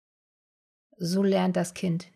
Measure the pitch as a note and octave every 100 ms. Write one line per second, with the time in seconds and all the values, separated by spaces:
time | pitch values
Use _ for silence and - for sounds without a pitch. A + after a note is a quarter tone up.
0 | _ _ _ _ _ _ _ _ _ -
1 | E3+ F#3+ G3 F#3+ F#3 F3+ E3+ - F#3 E3+
2 | -